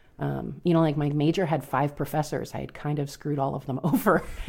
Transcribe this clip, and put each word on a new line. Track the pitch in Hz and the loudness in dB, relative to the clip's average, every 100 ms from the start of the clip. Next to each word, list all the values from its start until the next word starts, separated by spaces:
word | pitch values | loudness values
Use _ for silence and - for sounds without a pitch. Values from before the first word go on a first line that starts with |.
| _ - | _ -6
Um, | 143 135 - 139 | -4 -4 -6 -2
you | 175 | 4
know, | 165 | 6
like, | 160 143 | 4 2
my | 143 | 0
major | 147 147 165 170 | 2 2 2 0
had | 156 - | 0 0
five | 131 143 143 | 0 0 -2
professors. | 143 156 147 139 - | -4 -2 -2 -4 -6
I | - | -8
had | 131 | -10
kind | - 147 147 | -8 -4 -4
of | 143 | -4
screwed | - 147 143 | -6 -4 -2
all | 135 147 | -2 -2
of | 143 | -4
them | 131 | -2
<laughs> | |
over, | 170 226 - 175 - - | 0 2 4 4 2 -6